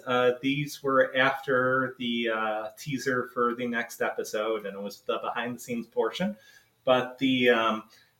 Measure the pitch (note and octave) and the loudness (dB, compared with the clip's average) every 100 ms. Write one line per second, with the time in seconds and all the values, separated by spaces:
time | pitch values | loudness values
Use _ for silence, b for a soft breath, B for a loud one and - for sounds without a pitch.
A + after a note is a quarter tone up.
0 | C3 B2 B2 B2 C3+ C#3+ C#3 - C#3 C3+ | -2 2 4 2 0 0 -2 -4 0 4
1 | B2+ C3 C3+ - - C3 B2+ C3 B2+ - | 4 4 2 2 0 2 2 2 -2 -4
2 | A#2+ A#2 A#2 A2 A2 G#2+ A2 - - B2+ | -2 0 0 0 -2 -4 -6 -10 -8 -4
3 | C3+ B2 - B2+ A#2+ A#2 A#2+ A#2 A#2 - | -2 -2 -2 -2 -2 0 -4 -4 -4 -4
4 | A#2 - G#2+ A2 A2 A2 G2+ G2 G2+ - | -4 -2 -4 -2 -2 -2 -4 -8 -10 -10
5 | - A2 A2+ A#2+ A#2+ A#2+ - A#2+ A2 A#2+ | -6 -4 -4 -6 -6 -8 -8 -8 -6 -2
6 | A2+ - G3 G3+ b b b _ - B2+ | -2 0 -4 -4 b b b _ 2 2
7 | B2 - C3+ B2+ B2 A#2 A2+ A2 - b | 2 -2 0 4 6 6 4 0 -6 b
8 | b b | b b